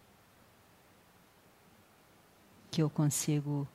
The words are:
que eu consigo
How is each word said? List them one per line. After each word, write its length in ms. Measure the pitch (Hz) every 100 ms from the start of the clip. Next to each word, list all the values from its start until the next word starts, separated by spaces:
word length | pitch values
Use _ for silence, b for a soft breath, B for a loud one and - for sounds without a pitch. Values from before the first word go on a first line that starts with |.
| - - - - - - - - - - - - - - - - - - - - - - - - - - -
que 120 | -
eu 60 | 151
consigo 800 | - 147 - - 147 143 143 139